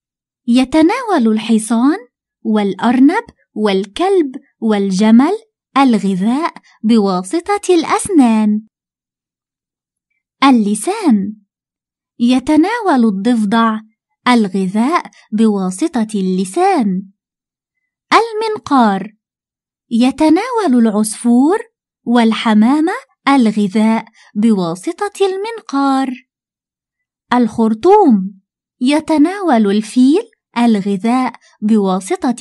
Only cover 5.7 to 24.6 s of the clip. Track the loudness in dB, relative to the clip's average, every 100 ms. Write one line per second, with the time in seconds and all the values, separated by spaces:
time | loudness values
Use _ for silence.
5.7 | 0 2 2 -2 -2 -2 -2 -4 -8 _
6.7 | _ 0 2 2 -2 -4 -6 -4 -4 0
7.7 | 0 0 -4 0 2 2 2 0 -2 -6
8.7 | _ _ _ _ _ _ _ _ _ _
9.7 | _ _ _ _ _ _ _ 2 2 2
10.7 | -2 -4 -2 0 0 0 -10 _ _ _
11.7 | _ _ _ _ -4 0 0 2 0 0
12.7 | -2 0 2 2 0 -2 -2 0 0 0
13.7 | -4 -10 _ _ _ 0 0 0 -2 -4
14.7 | -2 -2 -2 -6 -16 _ 0 0 0 -4
15.7 | -4 -4 -4 -4 -4 -2 -2 -4 -2 0
16.7 | 0 0 -4 -8 _ _ _ _ _ _
17.7 | _ _ _ _ 0 0 -4 -4 -6 -2
18.7 | 0 2 0 -6 -16 _ _ _ _ _
19.7 | _ _ 0 0 0 2 2 0 -4 0
20.7 | 2 2 0 -4 -4 0 2 2 0 -6
21.7 | _ _ _ -2 0 2 0 0 2 2
22.7 | 2 -2 -4 -12 _ 0 2 2 0 -2
23.7 | 0 0 -2 -6 _ _ -2 0 0